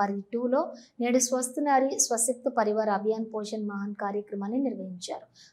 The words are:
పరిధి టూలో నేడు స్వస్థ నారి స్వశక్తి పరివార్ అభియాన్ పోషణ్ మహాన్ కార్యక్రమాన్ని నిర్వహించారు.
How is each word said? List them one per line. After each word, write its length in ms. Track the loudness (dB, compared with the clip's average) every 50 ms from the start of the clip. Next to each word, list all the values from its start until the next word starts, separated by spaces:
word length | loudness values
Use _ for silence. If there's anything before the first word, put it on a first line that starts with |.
పరిధి 220 | 0 0 0 -4 -6 -4
టూలో 420 | -4 -2 0 2 2 2 2 0 -6 -14 -20 -14 _ -2
నేడు 180 | 0 4 4 4
స్వస్థ 360 | 4 2 0 -2 -2 -2 -2 -2
నారి 400 | 2 4 4 4 4 4 2 0
స్వశక్తి 500 | 0 2 2 0 2 0 0 0 -2 0 2 2
పరివార్ 300 | 2 2 2 2 2 2
అభియాన్ 380 | 2 2 2 0 0 0 -2 -6 -6
పోషణ్ 340 | -6 -6 -4 -6 -4 -4 -4
మహాన్ 260 | -4 -4 -6 -6 -6
కార్యక్రమాన్ని 640 | -4 -4 -2 -2 -4 -6 -6 -6 -6 -4 -2 -2 0
నిర్వహించారు. 680 | 0 -2 -2 -4 -8 -10 -10 -10 -10 -10 -10 -10 -12 _ _ -20 -20 -20